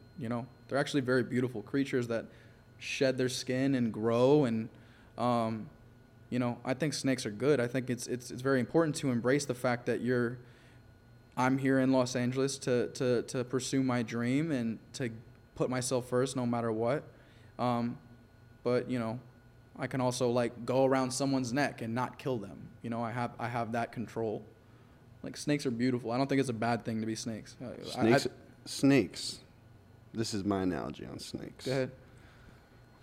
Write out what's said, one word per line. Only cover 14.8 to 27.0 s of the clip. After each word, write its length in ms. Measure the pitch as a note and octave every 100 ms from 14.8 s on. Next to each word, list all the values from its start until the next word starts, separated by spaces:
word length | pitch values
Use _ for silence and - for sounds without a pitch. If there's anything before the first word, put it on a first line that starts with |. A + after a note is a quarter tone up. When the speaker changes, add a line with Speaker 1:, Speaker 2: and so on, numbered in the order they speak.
| -
Speaker 1:
to 160 | - B2+ A2+ - - -
put 140 | - C#3
myself 400 | B2+ B2 B2+ A#2+
first 260 | B2 C3+
no 120 | C3 A#2+
matter 260 | A#2+ A#2
what. 320 | A2 A#2 D3 - - - - - -
Um, 400 | B2 A#2+ A#2 - - - - - - -
but, 240 | B2 B2 -
you 80 | B2
know, 220 | A2+ A#2+ - - - - - -
I 80 | C3
can 140 | C3
also, 280 | B2+ B2 B2+
like, 340 | A#2+ A#2+ G#2 A#2+
go 180 | B2+
around 260 | C3+ C3 B2+
someone's 400 | B2 C#3 C3+ B2+
neck 300 | C3 C3+ -
and 120 | A#2
not 240 | A#2 B2 -
kill 200 | C#3+ B2
them. 300 | G2 C2+ - -
You 80 | A#2
know, 120 | A2+
I 80 | A#2
have, 200 | B2 A#2+ -
I 100 | A2+
have 240 | B2 A2+
that 200 | A#2 A#2
control. 500 | - G#2+ - A2+ A2 - - - - - - - -
Like, 140 | - -
snakes 300 | - D3 C#3+
are 40 |
beautiful. 400 | A#2 B2+ B2 A2
I 80 | B2
don't 80 | C3+
think 140 | C3+
it's 80 | C3
a 20 |
bad 300 | A2+ A#2 A#2
thing 160 | A2 A2